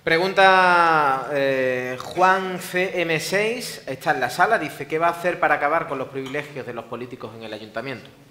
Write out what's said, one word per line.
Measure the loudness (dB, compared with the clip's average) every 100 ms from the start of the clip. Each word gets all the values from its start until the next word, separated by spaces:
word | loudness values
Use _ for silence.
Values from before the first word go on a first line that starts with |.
Pregunta, | 0 0 2 6 6 8 6 6 6 4 2 0 -2
eh, | -2 0 2 0 0 -4 -8
Juan | -8 2 4 4 0 -8
C | -4 -2 -2 -2
M | -2 -2
seis, | 0 0 0 -4 -8 -12 -10
está | -4 -2
en | 0
la | -2
sala, | 2 2 2
dice, | -2 -8 -6
¿qué | 0
va | 0
a |
hacer | 0 -4 0
para | 0 2
acabar | 2 0 -2
con | -6
los | -6
privilegios | -8 -6 -8 -8 -12 -10
de |
los | -10 -10
políticos | -12 -10 -12 -14 -14
en |
el | -12
ayuntamiento? | -12 -10 -10 -8 -10 -14 -20 -20